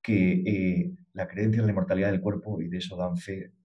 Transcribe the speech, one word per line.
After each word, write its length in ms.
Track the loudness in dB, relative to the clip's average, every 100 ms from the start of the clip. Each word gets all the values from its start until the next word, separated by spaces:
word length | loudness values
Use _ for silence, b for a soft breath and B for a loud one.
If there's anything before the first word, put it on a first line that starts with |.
que, 420 | 2 4 4 4 2
eh, 460 | 0 2 0 -2 -6 -16
la 160 | -8 -8
creencia 320 | -2 0 2
en 60 | 2
la 60 |
inmortalidad 380 | 2 0 2 2
del 120 | 2
cuerpo, 400 | 0 -4 -4 -6
y 60 | -4
de 100 | -6
eso 180 | -8 -6
dan 220 | -4 -4
fe 340 | -6 -10 -10 _